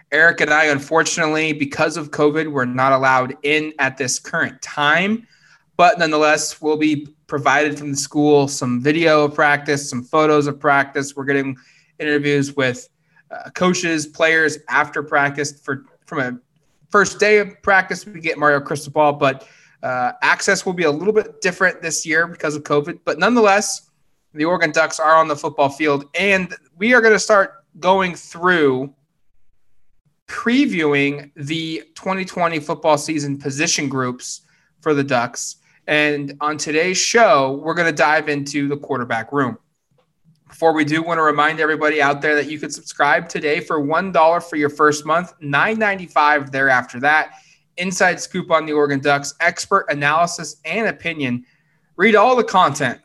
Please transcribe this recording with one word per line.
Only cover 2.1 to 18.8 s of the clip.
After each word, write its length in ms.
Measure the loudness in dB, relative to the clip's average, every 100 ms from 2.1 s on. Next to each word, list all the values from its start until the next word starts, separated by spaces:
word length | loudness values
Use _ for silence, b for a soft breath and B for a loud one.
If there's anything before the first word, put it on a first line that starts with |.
covid, 380 | 0 0 0 -4
were 160 | -4 -4
not 280 | 0 2
allowed 420 | 4 4 2 0 -4
in 300 | -2 0 -2 -4
at 180 | -4 -2
this 200 | -6 -6
current 440 | -6 -4 -4 -8
time. 680 | -12 -2 2 2 0 -4 b b b b b 4
But 240 | 4 4
nonetheless, 640 | 0 2 2 2 -2 -6
we'll 160 | -2 0
be 300 | 0 -2 -6 _ -10
provided 500 | -4 0 2 0 -4
from 140 | -8
the 60 | -8
school 500 | -4 0 4 4 2
some 340 | -4 -4 -2
video 440 | 0 2 4 4 2
of 100 | 2
practice, 540 | 2 2 0 -4 -4
some 140 | -10
photos 440 | -2 0 4 2 0
of 100 | -2
practice. 600 | 2 2 0 -4 -8 -8
We're 80 | -4
getting 320 | -2 -4 -10 b b b -8
interviews 560 | -2 0 0 0 0 -2
with, 320 | -2 -2 -12 _ _ _ -18
uh, 200 | -16 -12
coaches, 580 | -2 0 0 -2 -4 -4
players 520 | 0 2 4 2 -2 -2
after 340 | -2 0 -4
practice. 560 | -2 0 0 -2 -8 -8
For, 240 | -10 -10 -10 _ -10
from 140 | -6
a 200 | -6 -8 _ _ _ _ _
first 280 | 0 2 2
day 200 | 4 4
of 220 | 2 -4
practice, 440 | 2 2 2 -6 -12
we 160 | -8
get 160 | -6 0
Mario 240 | 2 2
Cristobal, 500 | -2 -8